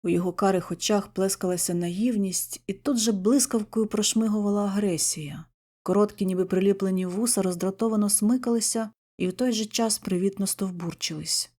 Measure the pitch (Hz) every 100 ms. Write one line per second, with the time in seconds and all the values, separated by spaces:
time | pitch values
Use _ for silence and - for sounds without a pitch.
0 | 175 175 180 175 196 190 175 170 - 208
1 | 196 - 190 190 185 180 - 175 175 175
2 | 233 220 196 180 - - - 190 - 247
3 | 220 202 185 269 240 226 208 220 214 214
4 | 208 226 220 214 202 202 202 196 208 160
5 | - - 147 151 - _ _ _ - 190
6 | 208 - 190 185 185 185 196 196 190 190
7 | 185 180 233 214 190 175 185 190 226 220
8 | 208 - 208 254 247 233 220 226 220 _
9 | _ - 180 185 254 214 214 - 226 -
10 | - 185 196 190 190 - 190 180 170 165
11 | - 156 160 - -